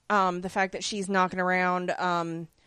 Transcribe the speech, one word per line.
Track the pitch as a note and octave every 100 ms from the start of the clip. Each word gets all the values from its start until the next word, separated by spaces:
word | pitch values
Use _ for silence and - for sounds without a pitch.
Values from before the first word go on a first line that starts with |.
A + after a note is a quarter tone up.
| -
Um, | G#3 F#3 F3
the | F3+
fact | G3+ F#3+
that | -
she's | - G#3+ F#3+
knocking | G3 F#3 F#3
around, | F3+ F#3 F3+ F3+ F3+
um, | - F3+ F3 E3+ E3 E3 _